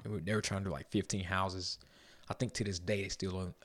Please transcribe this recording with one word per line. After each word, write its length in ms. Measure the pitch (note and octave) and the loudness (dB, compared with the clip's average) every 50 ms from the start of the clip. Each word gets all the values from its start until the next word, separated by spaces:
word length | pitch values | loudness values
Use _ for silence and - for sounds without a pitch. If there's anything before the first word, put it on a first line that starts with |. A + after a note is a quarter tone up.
| - | 0
they 60 | G#2 | -4
were, 100 | G#2 G2 | -4 -2
they 160 | D#2+ F#2+ A2 | 0 2 2
were 60 | G#2+ | 2
trying 200 | - - G2+ G2 | 2 2 0 0
to 40 | G2 | 0
do, 60 | G2 | 0
like, 180 | D2+ C#2 - - | -2 -4 -4 0
fifteen 340 | - G#2 F#2 - - G2+ F#2 | 2 2 2 2 0 -2 0
houses. 560 | F2 F#2+ F#2 F#2+ F#2+ F#2 F#2 F2+ - - - - - - - - - - - - - | 2 2 2 2 2 0 -2 -4 -4 -6 -8 -12 -20 -20 -20 -20 -20 -20 -14 -8 -6
I 40 | A2 | -2
think 200 | - C3 A2+ - | 0 0 0 0
to 100 | - A2+ | 0 0
this 140 | G2+ F#2+ F2 | 0 0 -2
day, 240 | F2 F#2+ G#2+ G2+ G2 | 0 2 2 2 2
they 60 | F#2+ | -2
still 280 | - - F#2+ F#2+ F#2 | -2 -2 -2 0 0
on-, 160 | F#2+ F#2 F2+ - - - | 0 -2 -4 -4 -8 -8